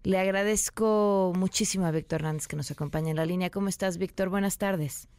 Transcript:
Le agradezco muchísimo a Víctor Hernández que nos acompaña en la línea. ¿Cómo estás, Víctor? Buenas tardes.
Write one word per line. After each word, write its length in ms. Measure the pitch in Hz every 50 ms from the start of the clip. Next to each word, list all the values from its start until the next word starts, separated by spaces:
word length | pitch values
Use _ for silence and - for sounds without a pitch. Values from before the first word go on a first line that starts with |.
| -
Le 160 | - 185 185
agradezco 1120 | 190 196 196 196 202 208 214 202 - - - - 220 220 214 208 208 208 202 196 190 180 175
muchísimo 520 | 185 185 190 - - 214 - - 190 185
a 40 | 165
Víctor 300 | 156 160 147 - 165 156
Hernández 260 | 151 156 156 156 -
que 80 | - -
nos 160 | 151 135 -
acompaña 400 | 147 - 151 143 - 156 156 160
en 60 | 156
la 100 | 160 160
línea. 240 | 160 180 180 185 175
¿Cómo 160 | - 196 202
estás, 320 | 196 180 - 196 190 175 170
Víctor? 300 | 190 180 - - 190 190
Buenas 300 | 185 202 196 196 - -
tardes. 500 | 208 196 190 165 151 139 - - - - _